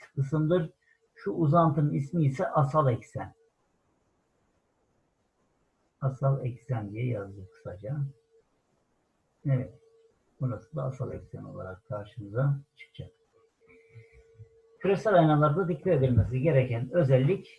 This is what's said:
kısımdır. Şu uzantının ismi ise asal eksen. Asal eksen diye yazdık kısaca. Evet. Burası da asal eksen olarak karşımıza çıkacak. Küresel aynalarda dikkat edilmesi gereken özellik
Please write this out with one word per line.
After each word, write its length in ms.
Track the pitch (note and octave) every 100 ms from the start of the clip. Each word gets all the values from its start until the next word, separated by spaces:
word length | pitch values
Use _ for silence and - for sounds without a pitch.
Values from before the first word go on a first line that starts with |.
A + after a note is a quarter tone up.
| - -
kısımdır. 540 | C#3 D#3 D#3 F3+ D#3+ _ _ _ _ _
Şu 160 | G3+
uzantının 640 | F#3 D3+ E3+ D#3+ D3 D3
ismi 320 | D#3+ C#3 F3 C#3+
ise 220 | B2+ F#3
asal 440 | D#3+ C#3 D#3 C#3
eksen. 420 | A2 - - G2 - _ _ _ _ _ _ _ _ _ _ _ _ _ _ _ _ _ _ _ _ _ _ _ _ _ -
Asal 440 | C3+ - C3+ C3+ B2
eksen 460 | - - A#2 G2+
diye 140 | G#2+ B2+
yazdık 480 | G#2+ G2 G2 F#2+
kısaca. 440 | _ - F2+ G#2 D3 C#3 - _ _ _ _ _ _ _ _ _ _ _ _ D3
Evet. 280 | B2+ - - _ _ _ _ _ -
Burası 340 | B2+ G#2 - D#3
da 80 |
asal 300 | C3+ - -
eksen 300 | - - -
olarak 420 | G2+ G2+ F#2 F#2 -
karşımıza 720 | G#2 G2+ - G2+ A2 C#3+ C#3 - -
çıkacak. 360 | - - - _ _ _ _ _ _ - _ A#2 - _ _ - - _ _ -
Küresel 340 | F#3 G3 A3
aynalarda 540 | F3+ D#3 D3 D3+ D#3 F3
dikkat 260 | F3 F#3+
edilmesi 480 | D3+ C3 A#2 G2 B2+
gereken 480 | D#3 C3+ B2+ A#2 B2+
özellik 560 | F3 C3+ C3 C#3+ G3 -